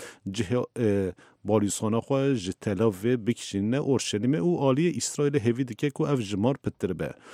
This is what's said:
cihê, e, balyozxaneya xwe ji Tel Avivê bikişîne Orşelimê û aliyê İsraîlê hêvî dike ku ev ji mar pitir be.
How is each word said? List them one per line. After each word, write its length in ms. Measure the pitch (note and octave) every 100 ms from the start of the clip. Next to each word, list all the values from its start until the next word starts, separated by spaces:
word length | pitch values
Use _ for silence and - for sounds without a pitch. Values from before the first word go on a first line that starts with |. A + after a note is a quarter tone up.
| - - - F#2+
cihê, 300 | F2+ B2 - -
e, 340 | A2+ G2+ F#2+ - - _
balyozxaneya 560 | G2+ G#2+ G#2 - A2 A2+
xwe 360 | - C3+ C#3 B2+
ji 180 | F2+
Tel 260 | - - F#2
Avivê 480 | A2+ F#2 A2 B2+ G#2+
bikişîne 500 | A#2 - G2+ G#2 C3
Orşelimê 640 | C#3+ B2 - G#2+ A#2 D#3
û 120 | F3 F3 C3+
aliyê 240 | C3 E3+ C3+
İsraîlê 400 | - - C#3+ C#3+ A2+
hêvî 220 | A#2 C3
dike 220 | A2 D3
ku 180 | - D3
ev 140 | C#3
ji 160 | G2+ G2+
mar 200 | A#2 D3
pitir 420 | - - G2 D#2+
be. 140 | D2 - -